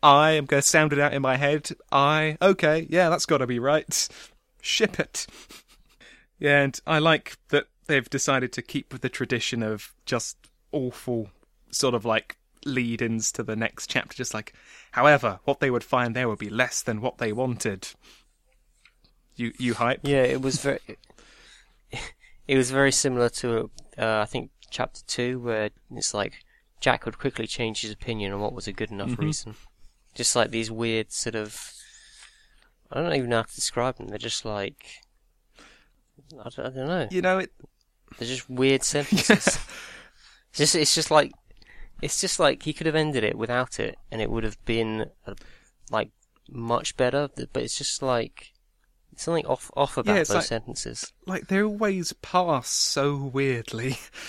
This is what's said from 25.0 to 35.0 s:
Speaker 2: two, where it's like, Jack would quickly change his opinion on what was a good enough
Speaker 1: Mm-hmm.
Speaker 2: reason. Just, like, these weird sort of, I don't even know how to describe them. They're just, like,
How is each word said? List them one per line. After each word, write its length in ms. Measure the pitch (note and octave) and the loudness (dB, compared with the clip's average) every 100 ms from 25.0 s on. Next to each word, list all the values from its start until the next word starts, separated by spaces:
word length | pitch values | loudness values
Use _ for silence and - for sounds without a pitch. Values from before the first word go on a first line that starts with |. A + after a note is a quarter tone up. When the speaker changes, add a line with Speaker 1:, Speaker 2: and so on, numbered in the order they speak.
| - | -10
Speaker 2:
two, 320 | - B2 B2+ | -4 -2 -2
where 300 | A#2+ A2 G#2+ _ _ A#2 | -2 -2 -2 _ _ -6
it's 180 | - | -4
like, 300 | G#2 G2+ - _ _ _ _ | -2 -4 -6 _ _ _ _
Jack 240 | - B2+ - | 2 2 0
would 140 | - | -4
quickly 260 | C#3 - A2+ | -6 -4 -8
change 340 | - A2+ G#2+ | -4 -4 -4
his 100 | A2 | -8
opinion 400 | G#2 - A2+ G2 | -8 -6 -4 -4
on 60 | G2 | -4
what 120 | G#2 | -4
was 140 | - G#2 | -6 -10
a 60 | |
good 180 | G2+ G#2+ | -6 -6
enough 200 | G2 G2+ | -6 -6
Speaker 1:
Mm-hmm. 100 | A#2+ D3+ | -2 -2
Speaker 2:
reason. 300 | D#3 - A2 - _ - _ _ - | -4 -8 -16 -20 _ -20 _ _ -4
Just, 200 | A#2+ B2 | 0 2
like, 140 | A2+ | 2
these 200 | A2+ A2+ | 0 -4
weird 400 | A2+ A#2 A2+ G#2+ | -4 -2 -2 -2
sort 240 | - - A2 | -4 -4 -4
of, 360 | G#2+ - - - - - - - - _ _ _ _ _ _ | -6 -10 -16 -18 -20 -20 -20 -20 -20 _ _ _ _ _ _
I 80 | - | -4
don't 120 | E3+ | 0
even 160 | D3 B2 | 0 2
know 80 | A#2 | 0
how 60 | |
to 120 | A2 - | 0 -6
describe 420 | - - B2 B2+ | -4 -2 -2 -4
them. 100 | G#2 | -10
They're 100 | G#2 | -10
just, 260 | A#2 - | -6 -6
like, 420 | A2+ G#2 G2 - - - | -6 -6 -6 -8 -20 -20